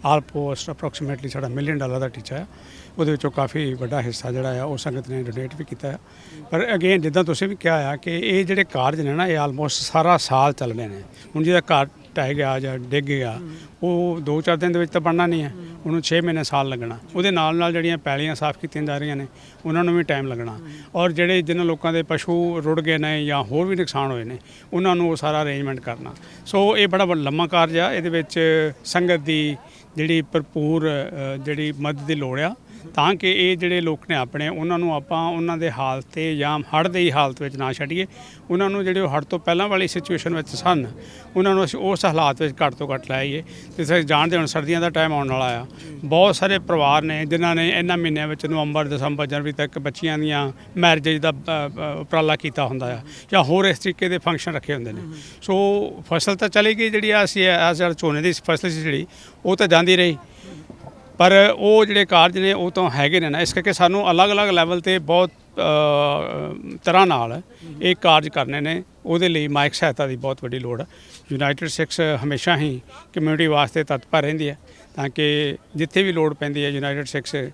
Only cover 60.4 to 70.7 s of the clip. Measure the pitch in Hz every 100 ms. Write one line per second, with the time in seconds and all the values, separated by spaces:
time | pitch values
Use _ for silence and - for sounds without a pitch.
60.4 | - - - - - - - - 180 196
61.4 | 202 - 208 214 214 202 190 180 175 185
62.4 | 190 196 175 180 180 127 143 180 160 151
63.4 | 170 - 180 180 175 196 185 170 202 202
64.4 | 208 175 165 175 170 185 151 175 180 -
65.4 | - - 165 151 151 147 147 147 - 147
66.4 | 151 156 139 - - 170 190 135 117 135
67.4 | - - 165 147 175 180 175 156 151 147
68.4 | 127 143 147 170 185 - - 170 180 160
69.4 | 147 143 143 - 160 131 139 127 135 135
70.4 | 127 127 123